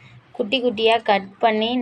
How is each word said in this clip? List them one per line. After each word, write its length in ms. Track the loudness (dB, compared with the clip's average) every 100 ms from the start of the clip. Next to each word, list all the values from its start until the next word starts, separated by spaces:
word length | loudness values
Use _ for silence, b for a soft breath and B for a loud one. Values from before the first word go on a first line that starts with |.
| B B _ -8
குட்டி 220 | -4 -2
குட்டியா 320 | -2 0 2 2 2
கட் 220 | 0 -2 -2
பண்ணி 260 | 0 0 -2 -2